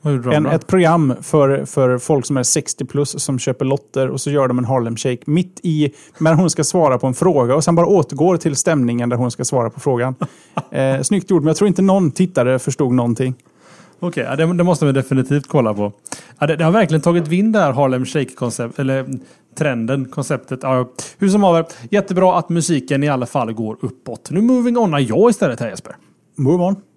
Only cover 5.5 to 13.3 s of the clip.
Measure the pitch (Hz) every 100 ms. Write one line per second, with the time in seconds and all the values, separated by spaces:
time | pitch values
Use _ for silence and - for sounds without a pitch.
5.5 | - 180 151 147 - - - 160 160 180
6.5 | - 151 185 151 127 131 120 175 147 120
7.5 | 143 160 170 175 196 139 139 170 175 165
8.5 | 135 - 156 120 120 120 120 123 - 139
9.5 | 135 117 123 147 123 123 131 131 - _
10.5 | - - - 135 135 139 202 185 180 147
11.5 | 151 208 180 196 196 170 - 185 - 123
12.5 | 131 - 131 135 127 120 113 131